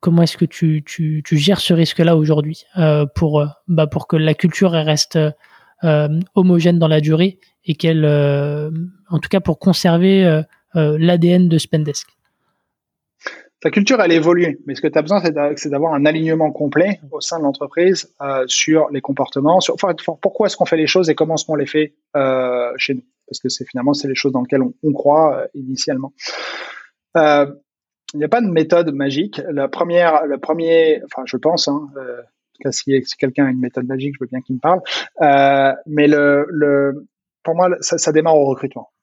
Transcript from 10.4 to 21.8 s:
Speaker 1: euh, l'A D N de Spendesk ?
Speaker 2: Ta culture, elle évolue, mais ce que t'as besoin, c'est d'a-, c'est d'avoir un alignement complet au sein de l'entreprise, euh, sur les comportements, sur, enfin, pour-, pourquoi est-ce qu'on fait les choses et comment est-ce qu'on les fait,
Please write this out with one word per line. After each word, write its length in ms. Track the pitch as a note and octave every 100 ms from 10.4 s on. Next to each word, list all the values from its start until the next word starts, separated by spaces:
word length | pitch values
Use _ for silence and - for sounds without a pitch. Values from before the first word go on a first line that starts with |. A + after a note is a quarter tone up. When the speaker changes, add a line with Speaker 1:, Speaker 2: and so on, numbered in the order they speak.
| D#3 _ _ E3+
Speaker 1:
euh, 200 | D3+ D3+
l'A 200 | E3 F3
D 80 | F3
N 220 | F3+ F3+
de 100 | E3
Spendesk ? 480 | - D#3+ D3+ C#3+ - _ _ _ _ _ _ _ _ _ _ _ - - - _
Speaker 2:
Ta 100 | D#3+
culture, 300 | G#3 G3+ B3+
elle 100 | F#3
évolue, 480 | E3 D#3 F3 F3 D3 -
mais 80 |
ce 60 | -
que 80 | D#3
t'as 140 | D3+
besoin, 180 | D3+ G3+
c'est 100 | E3+
d'a-, 220 | D#3 D3
c'est 140 | D3 D#3
d'avoir 260 | C#3+ D#3+
un 100 | D3
alignement 460 | D3 D#3+ D#3+ D#3+ D#3
complet 480 | - D3 D3+ F#3 G3+ C#3+
au 80 | D3+
sein 180 | - E3
de 60 |
l'entreprise, 680 | D3 C3+ C#3+ - F3+ F#3+ - _
euh, 220 | C#3+ C3+ C3
sur 400 | - - D#3 D3
les 100 | C#3+
comportements, 600 | - C#3 C3+ - C#3+ F#3
sur, 140 | -
enfin, 200 | - G3 D#3+
pour-, 140 | - D#3+
pourquoi 280 | - - G#3
est-ce 100 | -
qu'on 80 |
fait 120 | E3 E3
les 120 | D#3
choses 200 | F#3 E3+
et 40 |
comment 200 | D3 D#3+
est-ce 100 | D#3+
qu'on 100 | -
les 120 | D3+ C#3
fait, 280 | D#3